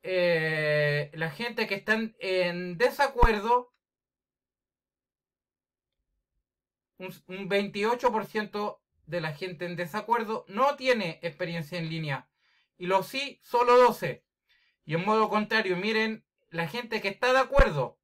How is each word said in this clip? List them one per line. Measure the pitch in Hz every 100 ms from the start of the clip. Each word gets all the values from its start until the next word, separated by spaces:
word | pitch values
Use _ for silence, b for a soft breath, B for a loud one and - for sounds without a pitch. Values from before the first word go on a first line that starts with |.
eh, | 185 185 175 165 160 156 151 151 147 147 147
la | 160 160
gente | - 240 226 214
que | 196
está | 208
en, | 220 220 _
en | 190 185 175 175 180 170
desacuerdo, | 247 269 285 240 233 208 208 247 247 _ _ _ _ _ _ _ _ _ _ _ _ _ _ _ _ _ _ _ _ _ _ _ _ _ _ _ _ _ _ _ _ _
un, | 185 - _
un | 185 196
veintiocho | 202 202 202 208 247 247
por | 220 196
ciento | 220 208 208 208 - _ _ -
de | 170
la | 160
gente | 147 185 160 175
en | 175
desacuerdo | 175 214 214 233 214 220 -
no | 196 277 285
tiene | 262 240 180 156
experiencia | 170 - 175 170 147 180
en | 160
línea. | 160 156 135 - _ _ _ _ _
Y | 180
los | 190 185
sí, | 269 277 -
solo | _ 240 240 247
doce. | 247 226 165 - _ _ _ _ _ _ -
Y | 160
en | 190
modo | 214 214
contrario, | 214 214 220 196 175
miren, | 208 220 220 220 _ _ _
la | 165 170
gente | 233 233 214
que | 196
está | 196 247
de | 262
acuerdo | 254 277 165 151 120 _